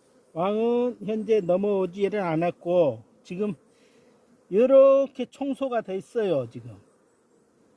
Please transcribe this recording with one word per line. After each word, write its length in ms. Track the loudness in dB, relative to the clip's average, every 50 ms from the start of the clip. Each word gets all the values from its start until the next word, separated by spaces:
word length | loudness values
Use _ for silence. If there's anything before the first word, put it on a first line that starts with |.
| _ _ _ _ _ _ -6
왕은 640 | -4 -4 -2 -2 -2 -2 0 0 0 -2 -4 -6 -8 -8
현재 340 | -8 -6 -6 -2 0 0 0
넘어오지를 800 | 2 0 0 0 0 0 0 0 -2 -2 -4 -4 -4 -2 -2 -2
않았고 840 | -2 -2 -2 -2 -2 -2 -4 _ -4 0 2 2 2 2 0 -4 -10 _ _ _ _
지금 300 | -14 -8 -6 -6 -6 -8 -10 _ _ _ _ _ _ _ _ _ _ _ _ _ _ _ _ _ -4
이렇게 760 | 0 2 4 6 8 8 8 8 6 4 2 0 -4 -10 -10 -10
청소가 520 | _ -10 -8 -8 -6 -6 -6 -4 -4 -4
돼 140 | -6 -6 -8 -10
있어요. 520 | -10 -8 -6 -4 -2 0 0 -2 -4 -6
지금 260 | -10 -16 -18 -18 -20 -20 _ _ _ _ _ _ _ _ _ _ _ _ _ _ _ _ _ _ _